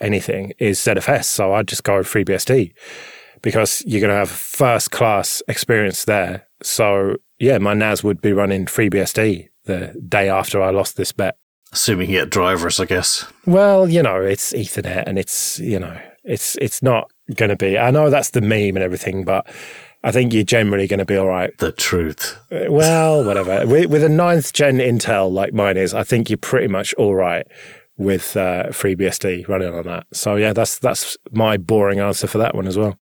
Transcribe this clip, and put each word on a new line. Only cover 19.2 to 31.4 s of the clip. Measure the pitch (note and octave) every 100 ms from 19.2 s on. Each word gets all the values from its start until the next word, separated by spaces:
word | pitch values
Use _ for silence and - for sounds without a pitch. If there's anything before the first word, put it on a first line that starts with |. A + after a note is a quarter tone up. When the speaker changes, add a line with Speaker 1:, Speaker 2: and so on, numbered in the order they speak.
Speaker 1:
but | F#2+ F#2+ - - - - - _
I | B2
think | B2+ B2
you're | A2
generally | F#2+ A#2 G#2+ G2+ F#2+
gonna | G2
be | F#2+ G2
all | F#2+
right. | F#2 F#2 -
Speaker 2:
The | -
truth. | - - F2+ D#2+ - - - _
Speaker 1:
Uh, | F3 -
well, | C#3+ D#3+ E3 D#3+ D3+
whatever. | G#2+ G2 F#2 G2 A2+
With, | D3+ E3+
with | D3+
a | D#3
ninth | D#3 F3 E3 -
gen | - C#3+ C3
Intel | B2+ A#2 - G2+ F#2+
like | F#2+ G2
mine | G#2+ G2+ F#2
is, | F2+
I | G#2
think | - A#2 G2+
you're | G#2
pretty | - B2+ G2+
much | F#2+ G#2
all | - G#2 F#2+
right | F2+ F2 - - - - _ -
with, | G2 F#2 - G2+
uh, | F#2 F2+ F2+
FreeBSD | - G2+ F#2 F#2+ - G2 F2+ G2
running | F#2+ F2+
on | E2+ F2
that. | F2 -
So, | - G#2+ G#2
yeah, | G#2+
that's, | A2 G#2+ -
that's | B2 - - - -
my | A2